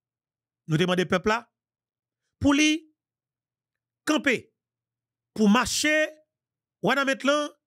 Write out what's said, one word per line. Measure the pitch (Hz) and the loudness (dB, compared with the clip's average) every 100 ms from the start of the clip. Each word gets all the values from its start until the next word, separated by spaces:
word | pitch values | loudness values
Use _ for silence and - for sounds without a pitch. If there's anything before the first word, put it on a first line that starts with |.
| _ _ _ _ _ _ - | _ _ _ _ _ _ -4
Nous | 151 | -2
demandons | 180 180 180 | 0 -2 -2
peuple | 185 214 | -2 -2
là, | 226 - _ _ _ _ _ _ _ _ - | -4 -6 _ _ _ _ _ _ _ _ -4
pour | 262 | 0
lui | 285 302 311 - _ _ _ _ _ _ _ _ _ _ _ - | 2 2 0 -6 _ _ _ _ _ _ _ _ _ _ _ -4
camper, | 302 277 208 - _ _ _ _ _ _ _ _ | -2 -2 -4 -6 _ _ _ _ _ _ _ _
pour | - 214 | 0 2
marcher, | 233 233 - 302 311 311 - _ _ _ _ _ _ | 4 2 -2 0 0 0 -6 _ _ _ _ _ _
ou | 185 | -2
à | 269 | 0
mettre | 269 269 262 | 0 -2 0
là, | 294 294 - | -2 -2 -10